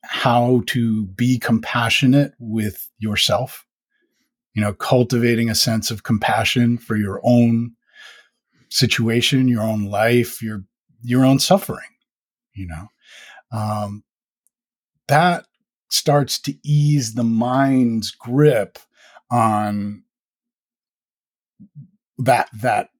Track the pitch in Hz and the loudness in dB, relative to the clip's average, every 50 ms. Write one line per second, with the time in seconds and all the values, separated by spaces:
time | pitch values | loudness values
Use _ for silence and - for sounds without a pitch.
0 | - - - - - 131 120 120 120 123 127 123 - - - 123 117 113 110 107 | -16 -10 -8 -2 0 2 2 2 2 4 2 0 0 -2 -2 -2 0 0 -2 -2
1 | 107 95 98 - 120 127 127 123 - - 117 110 113 - - 123 117 113 - - | -4 -6 -4 -2 0 0 0 -2 0 0 0 0 -2 -2 -4 -2 -2 0 0 2
2 | 143 127 131 143 143 - - - 120 110 107 113 107 104 - - - - _ - | 2 4 4 4 2 0 -4 -14 -10 -6 -4 -4 -4 -4 -6 -8 -16 -20 _ -8
3 | 107 107 104 104 - - - - 127 - - - _ _ _ _ _ _ _ _ | -6 -4 -2 -2 0 0 0 -2 -2 -6 -10 -18 _ _ _ _ _ _ _ _
4 | _ _ _ _ _ _ _ _ _ _ - 104 104 104 98 - - - 139 127 | _ _ _ _ _ _ _ _ _ _ -4 -2 -2 -2 -4 -6 -4 0 2 2
5 | 123 117 - 120 120 120 117 113 117 117 110 - - 123 113 110 107 - 113 101 | 2 2 0 0 0 0 0 0 0 -2 -2 -2 -2 -2 -2 -2 -4 -6 -8 -8
6 | - - 117 104 - - 123 113 110 - - 127 120 117 120 113 - - 113 107 | -4 -2 -2 -2 0 -2 -2 -2 -2 -2 0 0 2 2 0 -2 -4 -6 -4 -4
7 | 104 98 95 - - 123 123 120 117 117 117 117 120 120 - _ _ _ _ - | -4 -4 -6 -4 0 2 4 4 4 4 2 0 -2 -6 -10 _ _ _ _ -20
8 | - - - - _ _ _ _ _ _ _ _ _ - - - 131 113 - - | -20 -20 -20 -20 _ _ _ _ _ _ _ _ _ -8 -2 0 0 0 0 0
9 | 113 113 113 120 117 - 143 131 131 127 120 110 110 110 110 107 101 98 101 101 | 0 0 0 0 0 0 2 2 2 2 2 0 0 -2 -2 -2 -4 -4 -2 0
10 | 110 117 120 123 117 - - - 117 110 107 101 95 _ _ _ _ _ _ _ | 2 4 4 4 2 0 -4 -10 -10 -10 -10 -10 -12 _ _ _ _ _ _ _
11 | 117 120 120 127 131 131 135 135 - - 180 202 - - 113 - - - _ _ | -6 0 2 4 4 4 4 4 4 2 2 2 2 -4 -12 -12 -12 -20 _ _
12 | _ _ _ _ _ _ _ _ _ _ - 101 95 85 80 80 95 - _ _ | _ _ _ _ _ _ _ _ _ _ -14 -14 -12 -12 -12 -14 -16 -18 _ _
13 | _ _ - - - - - - _ - 113 110 107 110 107 107 104 101 101 104 | _ _ -20 -20 -20 -20 -20 -20 _ -12 -10 -8 -6 -4 -4 -4 -6 -8 -8 -12
14 | _ _ _ _ _ _ _ _ _ _ _ _ _ _ _ _ _ _ _ _ | _ _ _ _ _ _ _ _ _ _ _ _ _ _ _ _ _ _ _ _
15 | _ - 143 151 170 180 175 170 - _ _ _ _ _ _ _ _ - - - | _ 0 2 4 4 2 0 -2 -6 _ _ _ _ _ _ _ _ -6 -4 -2
16 | - 156 143 147 135 120 - - - - 139 - - 143 147 147 147 147 147 143 | 0 2 2 2 2 0 -4 -8 -6 -8 -10 -8 -4 0 0 2 2 2 2 2
17 | 123 110 110 123 117 113 113 110 117 123 127 135 139 135 135 131 127 117 113 113 | 0 -2 -4 -2 -2 0 0 0 0 0 2 2 2 2 2 2 2 2 0 -2
18 | 101 - - _ - 120 123 139 151 151 135 110 98 - - - - _ _ _ | -6 -6 -12 _ -10 -4 2 4 4 4 4 2 0 -4 -8 -20 -20 _ _ _
19 | _ - - - _ - 123 120 113 110 107 104 107 104 104 104 101 104 101 - | _ -20 -20 -20 _ -2 2 2 4 4 2 0 0 -2 -4 -4 -6 -6 -10 -12
20 | _ _ _ _ _ _ _ _ _ _ _ _ _ _ _ _ _ _ _ _ | _ _ _ _ _ _ _ _ _ _ _ _ _ _ _ _ _ _ _ _
21 | _ _ _ _ _ _ _ _ _ _ _ _ - - - 151 - - _ _ | _ _ _ _ _ _ _ _ _ _ _ _ -20 -20 -20 -20 -20 -20 _ _
22 | _ _ _ - 127 135 123 113 - - - 107 110 123 107 101 - - _ | _ _ _ -4 0 2 2 2 0 -4 -6 -4 -2 -2 0 -2 -2 -6 _